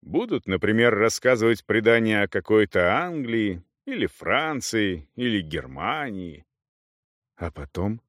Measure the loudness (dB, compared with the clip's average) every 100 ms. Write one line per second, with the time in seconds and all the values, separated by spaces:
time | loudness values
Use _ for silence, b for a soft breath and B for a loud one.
0 | -2 -4 0 -4 -2 -2 2 4 4 4
1 | 2 2 2 2 2 0 0 2 4 4
2 | 4 2 0 -2 2 4 4 2 2 2
3 | -2 -6 -4 -2 -2 -4 -12 _ -12 -4
4 | -4 -4 -2 -2 0 -4 -4 -2 0 -2
5 | -10 -6 -2 -2 -2 -8 -8 -8 -4 -4
6 | -6 -10 -12 -14 _ _ _ _ _ _
7 | _ _ _ _ -10 -10 -12 -6 -6 -6